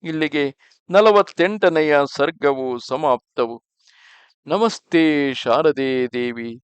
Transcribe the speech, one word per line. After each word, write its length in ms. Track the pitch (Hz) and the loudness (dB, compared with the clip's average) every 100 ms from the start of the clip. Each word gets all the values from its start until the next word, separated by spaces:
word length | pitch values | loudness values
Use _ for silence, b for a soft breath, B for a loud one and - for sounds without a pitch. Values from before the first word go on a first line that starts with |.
ಇಲ್ಲಿಗೆ 400 | 175 160 156 147 143 135 b b _ | -6 -4 -2 -2 -4 -6 b b _
ನಲವತ್ತೆಂಟನೆಯ 1080 | 180 220 208 196 - 175 214 190 160 156 147 143 - | 4 6 4 2 0 -2 2 0 2 2 2 0 -2
ಸರ್ಗವು 640 | - 165 143 135 131 123 - | -4 0 -2 -2 -4 -6 -6
ಸಮಾಪ್ತವು. 760 | 131 156 123 _ - 120 117 _ _ b b b b b b - | -4 -2 -2 _ -6 -4 -6 _ _ b b b b b b -6
ನಮಸ್ತೆ 840 | 175 226 - _ 170 160 147 139 | 0 0 -2 _ 2 2 2 -2
ಶಾರದೆ 760 | 127 - 120 156 135 135 131 127 | -4 0 2 2 0 -2 -2 -4
ದೇವಿ 520 | 123 123 117 117 117 | -4 -6 -6 -12 -14